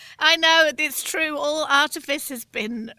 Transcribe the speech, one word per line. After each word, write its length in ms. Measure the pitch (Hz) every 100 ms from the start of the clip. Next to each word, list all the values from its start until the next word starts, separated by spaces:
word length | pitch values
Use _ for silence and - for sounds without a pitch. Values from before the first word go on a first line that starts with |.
| - -
I 180 | 311 330
know, 340 | 330 330 311 269
it's 240 | 302 -
true. 340 | - 339 311 294
All 260 | 294 311
artifice 640 | 302 277 302 330 285 294 -
has 160 | 247
been 480 | - 254 214 240 220